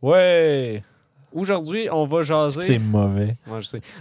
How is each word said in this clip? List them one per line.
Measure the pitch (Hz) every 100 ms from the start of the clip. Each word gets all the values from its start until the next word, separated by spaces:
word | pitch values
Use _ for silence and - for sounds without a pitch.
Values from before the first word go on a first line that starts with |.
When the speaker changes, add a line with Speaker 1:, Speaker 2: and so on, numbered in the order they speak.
Speaker 1:
Ouais. | 131 180 180 170 160 139 123 107 - _ _ _ _
Speaker 2:
Aujourd'hui, | 165 190 190 156 214 226
on | 160 147
va | 165
Speaker 1:
C'est | 147
que | 156
Speaker 2:
jaser. | 151 143
Speaker 1:
c'est | 139 120
mauvais. | 107 104 101 98 104 117 113
Speaker 2:
Ouais, | 110
je | 104
sais. | 113 - -